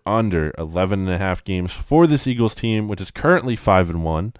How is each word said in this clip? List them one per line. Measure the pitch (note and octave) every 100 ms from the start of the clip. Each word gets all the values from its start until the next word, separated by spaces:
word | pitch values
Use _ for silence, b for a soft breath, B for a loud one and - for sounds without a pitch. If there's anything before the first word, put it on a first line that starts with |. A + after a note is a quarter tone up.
under | - A2+ G#2+ F2 D2+ -
eleven | D#2+ E2+ F#2+ G2
and | F#2+
a | F2+
half | F#2+ F2+
games | - F#2 F2+
for | - - D3+
this | E3+ D3 C3
Eagles | A#2+ A2
team, | - A#2 A2 G#2+
which | G2
is | F#2+
currently | - D3+ F3+ B2
five | A2+ - F#2 F2
and | E2
one | E2 D#2+ G#2